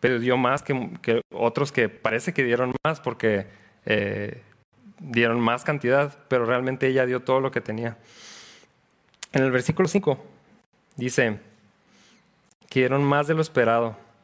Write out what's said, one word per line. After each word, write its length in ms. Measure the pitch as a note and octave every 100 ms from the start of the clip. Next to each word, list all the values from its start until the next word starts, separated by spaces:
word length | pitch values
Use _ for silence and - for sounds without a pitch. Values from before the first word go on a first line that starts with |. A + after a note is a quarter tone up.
pero 160 | - B2
dio 160 | A#2+ B2+
más 260 | B2 C#3
que, 260 | - C3+ G#2 F2
que 200 | - A#2 -
otros 400 | - A#2 A#2 C#3
que 160 | - A2
parece 460 | - - A2+ D3+
que 100 | E3+
dieron 300 | B2+ A#2+ B2+ B2+
más 160 | D3+ D#3
porque... 480 | - A#2 A2+ G#2 G2 - _ _ -
Eh, 560 | G#2+ G2+ G2+ G#2 B2 - _ _ _ - -
dieron 400 | D#3+ A#2 A#2 A#2
más 240 | A#2 A#2+
cantidad, 540 | - D3+ B2+ C3 C#3+ C#3+ _
pero 180 | C3 A#2
realmente 420 | B2 B2+ B2+ C3
ella 180 | C3 B2+
dio 160 | B2+
todo 180 | B2+ C3
lo 120 | C3+
que 100 | B2
tenía. 360 | - A2 A#2 A2+ - - - - - - _ _ _ _ _ _ -
En 120 | C#3
el 80 | C3+
versículo 360 | B2+ B2 D#3+ D3+
cinco 340 | G3+ F#3+ C3 - - _ _ _ _ _ -
dice 420 | B2+ A#2+ A#2+ G#2 - _ _ _ _ _ _ _ _ _ _ _ _
que 120 | C3
dieron 200 | B2+ C3+
más 260 | C#3+ C#3+ D3
de 60 |
lo 80 | D#3+
esperado. 540 | D#3 - A#2 A#2 A#2 A2 - _